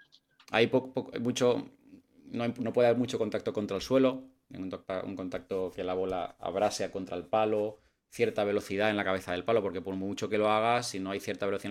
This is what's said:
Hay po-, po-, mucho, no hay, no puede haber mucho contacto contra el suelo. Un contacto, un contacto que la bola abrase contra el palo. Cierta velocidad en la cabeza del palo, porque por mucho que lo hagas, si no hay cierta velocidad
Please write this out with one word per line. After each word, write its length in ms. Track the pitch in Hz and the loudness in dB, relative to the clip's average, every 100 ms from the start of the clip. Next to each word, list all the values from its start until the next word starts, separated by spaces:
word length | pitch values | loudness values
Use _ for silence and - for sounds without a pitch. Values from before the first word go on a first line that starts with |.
| _ _ _ _ - | _ _ _ _ -2
Hay 160 | 110 117 | 2 4
po-, 260 | 131 - | 4 0
po-, 180 | - - - | -4 -6 -4
mucho, 500 | 120 120 123 113 - - _ 92 _ _ 139 | -4 2 2 2 -4 -14 _ -20 _ _ -10
no 180 | 117 | -4
hay, 80 | 117 120 | -4 -2
no 120 | 113 | 0
puede 140 | 123 120 | 4 6
haber 100 | 117 | 4
mucho 180 | 123 113 | 2 0
contacto 360 | 107 104 110 | -2 -2 -2
contra 220 | 107 104 98 | -2 -2 -2
el 40 | |
suelo. 460 | - 131 131 131 - _ _ | 2 4 4 2 -6 _ _
Un 180 | 95 95 | -10 -8
contacto, 380 | 95 - 92 - | -8 -6 -6 -4
un 100 | 95 | -6
contacto 560 | 92 92 - 95 92 | -6 -8 -4 -4 -4
que 80 | 92 | -4
la 100 | 90 | -2
bola 420 | 92 95 92 82 - | 0 0 -2 -4 -6
abrase 520 | 90 92 101 - 95 | -4 2 2 2 -4
contra 260 | 98 92 90 | -6 -6 -8
el 80 | |
palo. 560 | 85 110 110 107 107 107 _ _ _ | 0 2 4 2 -2 -6 _ _ _
Cierta 340 | - 113 107 | 0 0 2
velocidad 460 | 104 101 - 98 107 | 0 0 0 0 2
en 80 | 104 | 2
la 60 | |
cabeza 280 | 92 95 90 | 0 -2 -2
del 120 | 90 | -4
palo, 180 | 90 117 | 0 2
porque 180 | 98 90 | 0 -4
por 140 | 95 | -6
mucho 340 | 95 98 95 107 | -6 -6 -6 -2
que 80 | 107 | 0
lo 140 | 107 | 2
hagas, 360 | 107 113 120 120 | 4 4 2 -2
si 100 | 98 | -6
no 120 | 95 | -4
hay 80 | 101 | -4
cierta 260 | - 92 101 | -6 -4 -2
velocidad 220 | 98 101 | -2 -4